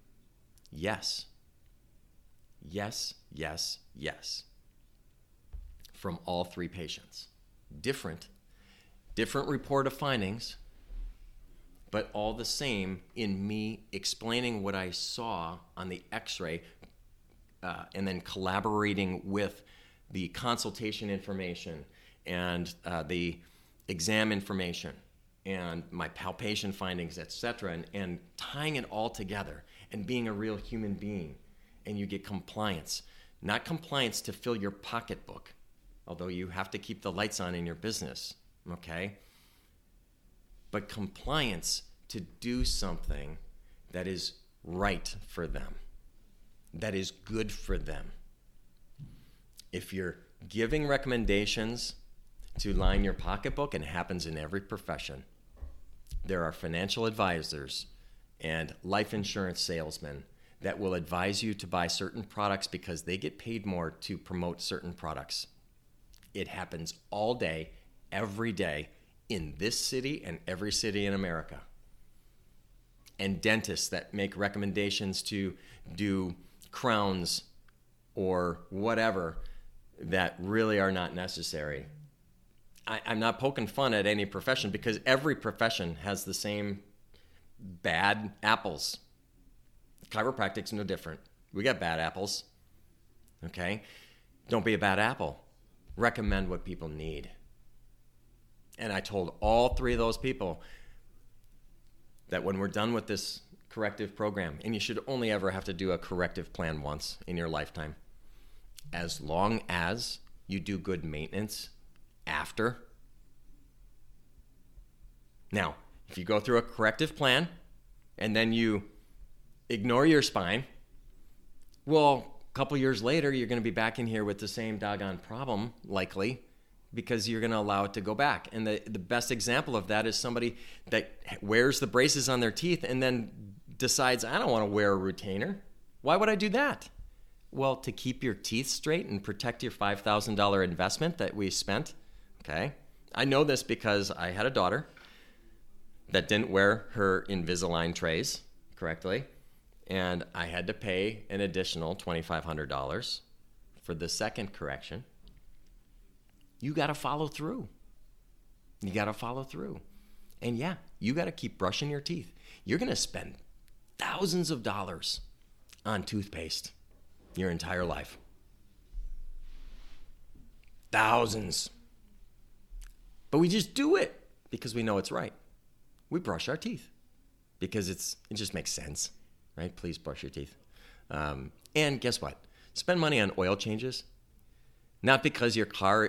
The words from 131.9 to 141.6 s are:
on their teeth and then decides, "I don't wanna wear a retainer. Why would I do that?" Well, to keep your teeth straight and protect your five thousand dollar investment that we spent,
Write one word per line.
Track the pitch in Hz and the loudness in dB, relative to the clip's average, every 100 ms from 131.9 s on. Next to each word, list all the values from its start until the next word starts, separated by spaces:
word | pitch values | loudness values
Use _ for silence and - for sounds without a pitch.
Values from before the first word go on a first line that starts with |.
| 120 147 143 123 | 8 8 6 4
on | 127 | 4
their | 117 | 4
teeth | - 170 165 | 2 2 2
and | - 127 | 2 2
then | 131 123 110 - 104 104 - - | 4 2 -2 -8 -12 -14 -16 -2
decides, | 175 - 127 123 | 2 4 6 4
"I | 117 170 | 2 2
don't | 233 | 4
wanna | 113 104 | 6 6
wear | 104 104 | 6 6
a | 98 | 6
retainer. | 95 90 98 98 160 196 - - - - | 4 -2 -2 0 0 -2 -10 -18 -20 -2
Why | 139 185 | 4 6
would | 214 | 6
I | |
do | 208 214 | 4 4
that?" | 233 285 - - - - - - - - | 4 2 0 -8 -14 -16 -16 -20 -20 -8
Well, | 131 135 131 | 2 2 2
to | 131 | -2
keep | 104 127 123 | -2 -2 0
your | 127 | 0
teeth | 98 - 113 135 | 0 0 0 0
straight | - 151 170 - | 0 2 0 0
and | - | -2
protect | - 101 120 - | -2 -2 -2 -2
your | 120 | -4
five | - 101 101 | 0 0 2
thousand | 107 104 107 | 4 4 4
dollar | 104 101 98 | 4 6 8
investment | 90 85 92 - 165 - | 4 4 2 4 0 2
that | 101 | -2
we | 104 95 | 0 0
spent, | - | 0